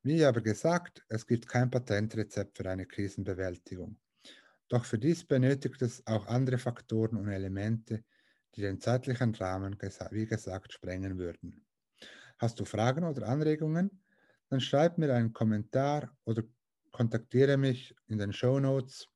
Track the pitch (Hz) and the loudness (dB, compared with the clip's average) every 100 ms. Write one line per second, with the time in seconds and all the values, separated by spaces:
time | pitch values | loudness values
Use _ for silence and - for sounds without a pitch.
0 | 135 160 147 117 110 107 165 175 175 - | 2 6 6 6 0 2 2 2 -2 -20
1 | _ 117 - 120 - 127 123 127 127 101 | _ -6 0 0 2 2 4 2 0 0
2 | 107 113 101 - 98 - 95 92 92 - | 0 -2 -4 -4 -6 -6 -6 -4 -6 -4
3 | 101 - 98 92 92 87 - 90 82 - | -4 -4 -4 -2 -4 -6 -12 -12 -12 -14
4 | _ _ - - _ _ _ 123 - 110 | _ _ -20 -20 _ _ _ -2 0 0
5 | 139 170 - 135 127 139 135 - 123 - | 2 0 2 4 4 2 -2 -2 -4 -4
6 | - 110 - 120 131 127 123 117 - 110 | -2 -2 0 0 2 0 -2 -6 -4 0
7 | 110 110 101 98 95 98 107 113 - 110 | 0 -2 -4 -4 -4 -4 -2 -2 -4 -8
8 | _ _ _ _ _ - 101 95 - 127 | _ _ _ _ _ -6 -4 -2 0 0
9 | 131 120 120 110 92 95 98 98 98 - | 0 0 0 0 -4 -2 -6 -6 -10 -10
10 | - 104 110 110 - 92 - - 87 92 | -8 -6 -2 -4 -4 -10 -10 -14 -8 -6
11 | 98 92 87 - - - _ _ _ _ | -6 -4 -6 -8 -16 -18 _ _ _ _
12 | - - - _ 117 113 98 104 117 139 | -20 -20 -20 _ -4 -4 -6 0 0 2
13 | 170 131 104 143 156 151 156 160 196 - | -2 -4 -2 0 2 0 0 0 0 -4
14 | _ _ _ _ _ 135 - 139 170 175 | _ _ _ _ _ -2 2 4 4 4
15 | 151 120 117 113 110 107 - 131 143 147 | 2 2 2 2 0 0 0 0 0 -2
16 | 139 _ - 113 110 _ _ _ _ - | -4 _ -4 -4 -4 _ _ _ _ -2
17 | 117 113 - 127 139 139 135 127 - - | 0 0 0 4 4 6 2 0 -8 -20
18 | _ 107 101 95 123 135 135 135 131 - | _ -4 -2 0 0 2 2 0 -4 -14
19 | - | -20